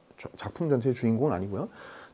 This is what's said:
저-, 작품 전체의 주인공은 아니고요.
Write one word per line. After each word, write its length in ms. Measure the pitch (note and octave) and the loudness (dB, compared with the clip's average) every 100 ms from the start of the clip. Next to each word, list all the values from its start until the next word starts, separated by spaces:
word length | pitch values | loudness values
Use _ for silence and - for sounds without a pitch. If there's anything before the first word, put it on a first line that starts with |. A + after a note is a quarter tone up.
| _ - | _ -18
저-, 100 | - | -16
작품 340 | - G#2 - E3 | -10 -8 -2 2
전체의 240 | C3 B2+ | 4 2
주인공은 400 | B2 A#2 A2+ D3 | 2 2 4 2
아니고요. 360 | F#2 G2 G2+ G#3 - - - - | 2 -2 -4 -6 -10 -18 -18 -16